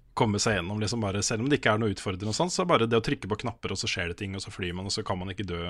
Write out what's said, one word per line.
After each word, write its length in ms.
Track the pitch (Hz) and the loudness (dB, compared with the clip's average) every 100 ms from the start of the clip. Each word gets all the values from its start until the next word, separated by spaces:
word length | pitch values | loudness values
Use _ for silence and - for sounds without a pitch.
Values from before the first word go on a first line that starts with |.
| - | -10
Komme 220 | - 120 101 | 2 2 4
seg 200 | 120 101 | 2 2
gjennom, 200 | 87 107 | 0 -2
liksom 220 | 104 117 | -2 0
bare, 220 | 104 98 | 0 0
selv 180 | - 113 | 0 0
om 80 | 127 | 2
det 100 | 147 | 4
ikke 140 | - | 4
er 60 | 120 | 4
noe 100 | 113 | 2
utfordrende 340 | 92 - 90 104 | 0 -4 -4 -2
og 60 | 107 | 0
sånn, 140 | 175 | 0
så 140 | - 180 | 2 4
bare 180 | 143 113 | 4 6
det 120 | 113 | 4
å 40 | |
trykke 240 | 110 143 95 | 2 -2 -2
på 120 | 104 | -4
knapper, 320 | 123 - 107 | -4 -6 -6
og 60 | 98 | -4
så 100 | 110 | -2
skjer 200 | - 85 | -2 -4
det 100 | 85 | -4
ting, 160 | 98 98 | -6 -6
og 60 | |
så 80 | - | -8
flyr 220 | - 90 | -6 -4
man, 100 | 87 | -4
og 80 | 95 | -4
så 100 | - | -4
kan 160 | 104 95 | -2 -2
man 100 | 92 | -4
ikke 160 | 92 98 | -6 -4
dø, 100 | 87 85 | -4 -4